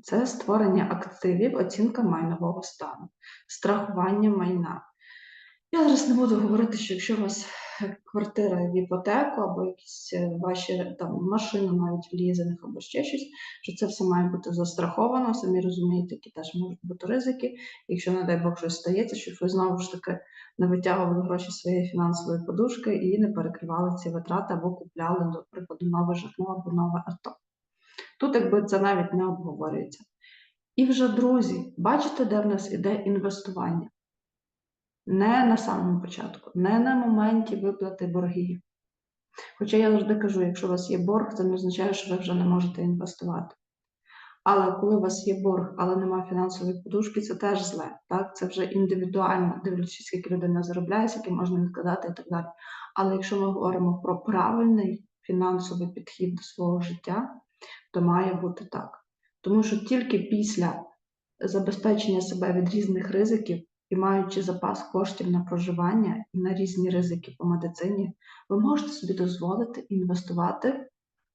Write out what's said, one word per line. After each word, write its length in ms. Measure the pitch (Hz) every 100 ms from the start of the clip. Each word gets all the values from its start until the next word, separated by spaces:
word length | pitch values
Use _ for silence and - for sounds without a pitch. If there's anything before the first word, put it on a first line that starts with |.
це 240 | - 214 254
створення 600 | - - 214 202 180 -
активів, 680 | 175 - - 185 180 247 262
оцінка 440 | 180 - 233 254
майнового 640 | 214 165 165 165 170 180
стану, 460 | - - 151 - 180 _ - - -
страхування 840 | - 196 208 202 180 185 208 214
майна. 520 | 196 180 180 165 - - _ - - - - - _ -
Я 120 | 330
зараз 260 | 294 269 285
не 60 | 240
буду 200 | 240 208
говорити, 420 | 208 220 226 -
що 160 | -
якщо 240 | 185 - 214
у 40 |
вас, 260 | 202 - - - - -
е, 160 | 202 -
квартира 540 | - 208 208 - 202 175
в 200 | 175 185
іпотеку 640 | 180 180 202 240 294 226
або 220 | 190 175 185
якісь, 480 | - - - -
е, 180 | 180 175 170
ваші, 540 | 185 180 - 180 180 -
там, 120 | 175 -
машина 500 | 180 214 214 202 196
навіть 400 | 175 175 175 -
в 20 | 180
лізинг 420 | 180 180 175 170
або 160 | - -
ще 240 | - -
щось, 260 | 294 285 - - - -
що 140 | - 175
це 100 | 202
все 180 | -
має 260 | 185 175 175
бути 240 | 180 214
застраховано, 800 | 175 170 - 175 - 240 254 240
самі 280 | - 185 185
розумієте, 540 | 180 175 175 175 175 -
які 140 | -
теж 260 | 160 160 180
можуть 240 | 180 180
бути 240 | 175 180 185
ризики. 480 | 254 254 254 247 - - - -
Якщо, 240 | 175 185
не 120 | 185
дай 140 | 175 170
Бог, 200 | 175 175
щось 180 | 165 -
стається, 400 | 175 190 226 -
щоб 180 | - 180
ви 80 | 185
знову 280 | 190 185 180
ж 140 | -
таки 280 | 185 - 180 - - - -
не 100 | 180
витягували 560 | 180 185 190 175 175
гроші 280 | 180 180 -
з 60 | -
своєї 320 | 180 180 180
фінансової 560 | 180 170 175 - 170 175
подушки 500 | 175 247 240 214 190
і 240 | 185 214
не 80 | 208
перекривали 680 | 170 160 - 165 170 180 175
ці 140 | 170
витрати 440 | 170 170 185 202
або 220 | 170 175 180
купляли, 560 | - 165 170 185 170
до 120 | 165 -
прикладу, 340 | 185 180 165 175
нове 300 | 175 175 175
житло 300 | 214 - 185
або 300 | 185 175 175
нове 280 | 175 170 175
авто. 280 | 175 - - _ _ _ _ _ - - -
Тут 160 | 269 240
якби 280 | 185 208
це 160 | 208 190
навіть 340 | 196 190 175
не 120 | 180 185
обговорюється. 760 | 180 170 151 156 - - - - _ - - _ _ _ -
І 100 | 262
вже, 220 | 254 247
друзі, 640 | 214 247 254 196 - - -
бачите, 480 | 180 - - - 220
де 140 | 208
в 60 | 208
нас 260 | 196 -
іде 240 | 175 196 208
інвестування? 920 | 202 196 196 190 202 185 175 170 - _ _ _ _ _ _ _ _ _ _ _ -
Не 380 | 190 214 247 240
на 120 | 220
самому 440 | 208 190 180 175
початку, 500 | - - - - - 180
не 240 | 185 226
на 160 | 254 247
моменті 600 | 233 214 214 226 220 196
виплати 520 | 196 196 190 190 180
боргів. 540 | 175 175 180 180 180 _ _ _ _ _ _ _ - - -
Хоча 180 | 208 220
я 140 | 220
завжди: 240 | 214 208 208
кажу, 260 | 202 185
якщо 260 | 180 180 185
у 20 |
вас 200 | 180 -
є 60 | 185
борг, 360 | 180 214 214
це 100 | -
не 100 | 185
означає, 400 | 185 185 180 196
що 180 | 196 196
ви 100 | 185
вже 120 | 180
не 120 | 180 180
можете 360 | 180 180 175
інвестувати. 760 | 175 175 180 - 175 170 175 - _ _ _ _ _ - - -
Але 280 | 190 202 185
коли 260 | - 208 208
у 20 |
вас 280 | 185 - 202
є 140 | 190
борг, 340 | 196 180 175 -
але 180 | 180 185
нема 300 | 185 185 180
фінансової 520 | 180 185 185 180 180
подушки, 380 | - 202 208 208
це 140 | - 180
теж 280 | 202 196
зле, 360 | 175 165 143 - -
так? 260 | 185 190 -
Це 100 | 180
вже 180 | 185
індивідуально, 1000 | - 196 190 185 180 190 185 185 180 -
дивлячись, 420 | 190 180 175 - -
скільки 240 | 180 -
людина 340 | 180 175 175
заробляє, 440 | 175 175 170 208 226
скільки 240 | - 185
можна 300 | 175 180 180
відкладати 460 | 175 - 175 165 170
і 20 |
так 120 | 170 -
далі. 160 | 170 165 - - - - -
Але 180 | 190
якщо 280 | 190 190 202
ми 100 | 196
говоримо 500 | 185 180 180 180 175
про 180 | 185 180
правильний 840 | - 190 208 233 233 214 185 - _ _
фінансовий 680 | - 185 180 180 - 175 175
підхід 480 | - - - 180 175
до 80 |
свого 380 | - - 175 175
життя, 540 | 175 175 - 202 262 - _ _ - - _
то 80 | 180
має 320 | 170 175 190
бути 320 | 180 180 180 202
так. 400 | - - - _ _ _ _
Тому 220 | 190 214
що 140 | 214 -
тільки 420 | - 254 240 202
після 640 | - 214 214 180 170 - - _ _ _ _ -
забезпечення 800 | 190 190 190 196 220 208 208 185
себе 320 | 185 180 180
від 160 | 180 180
різних 420 | 214 196 180 175
ризиків 520 | 190 220 220 196 170 - _ -
і 60 | 185
маючи 460 | 190 196 190 196
запас 420 | 185 180 208 196
коштів 480 | - 190 196 - 185
на 80 | 175
проживання 840 | 175 175 180 175 175 226 196 - -
і 40 | 185
на 160 | 185
різні 360 | 185 190 185 180
ризики 460 | 180 175 170 - -
по 60 | 175
медицині, 680 | 170 170 - 180 202 180 - - - -
ви 100 | 202
можете 300 | 262 294 -
собі 240 | - 190
дозволити 680 | 185 180 175 175 208 233 -
інвестувати 1080 | - 190 180 175 - 175 175 - 262 277 - _ _ _ _